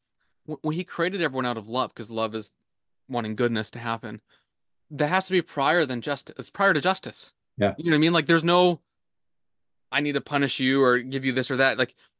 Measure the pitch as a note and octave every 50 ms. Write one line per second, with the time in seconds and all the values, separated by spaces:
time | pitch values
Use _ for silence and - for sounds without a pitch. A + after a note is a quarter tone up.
0 | _ _ _ _ _ _ _ _ _ - D#3 - - D#3 D#3 E3+ F#3 - - -
1 | E3+ F#3 F#3+ F#3+ E3+ C#3+ C3 C3 B2+ B2 A#2+ A2+ G2+ A2 A2+ B2+ B2 G#2 - -
2 | A2+ G#2+ A#2 A2 A2 A2 G#2+ A2 G#2+ - - _ _ _ _ _ _ _ _ _
3 | _ - C3 A#2 A#2 G#2+ A2 G#2+ B2 A#2+ A#2 A2 G#2+ - - A#2 A#2 A#2 A2+ A2
4 | A#2 A2 A2+ A2 _ _ _ _ _ _ _ _ _ _ _ _ _ _ D3+ C3
5 | D3 D3 F3 F#3+ F#3 - F#3 F#3 D#3+ - - D3+ C3+ C#3+ D#3+ F3 D#3 B2+ B2+ A#2+
6 | G#2+ - C#3+ C3+ - - - - B2 - - - G3 G3 F3 D3+ C3 F3+ F#3+ -
7 | - A#2+ - - - - - _ _ _ _ - G2+ G2+ F#2+ - - E3+ D#3 D3
8 | D#3 E3+ F3 E3 D3 D3 E3+ E3 D#3 F3 F3 F3+ F3+ F3+ F3 - _ _ _ _
9 | _ _ _ _ _ _ _ _ _ _ _ _ _ _ _ _ _ _ - C#3
10 | D3 D3 C#3+ C#3 C3 - D3 C#3+ C#3+ C3 - - C3+ B2+ C3+ C#3 C3 B2+ B2 B2
11 | A#2+ C3 C3 C3+ C3 C3+ B2 C3 B2 - C3+ B2+ C3+ C3+ A2+ A2 B2+ - _ _
12 | _ _ _